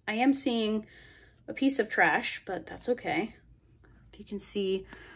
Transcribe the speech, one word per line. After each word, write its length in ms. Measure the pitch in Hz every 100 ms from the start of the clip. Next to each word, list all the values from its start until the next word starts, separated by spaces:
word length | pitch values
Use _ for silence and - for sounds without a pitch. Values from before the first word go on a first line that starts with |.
| -
I 80 |
am 200 | 220 269
seeing 520 | 269 262 233 214 214 - - - - - - -
a 40 |
piece 280 | - 269 269
of 80 | 214
trash, 540 | - 170 180 240 - -
but 200 | 180 -
that's 220 | - -
okay. 440 | 240 - 151 226 - - - _ - - - -
If 80 | -
you 40 |
can 160 | 208 202
see 460 | - 208 190 190 190 - -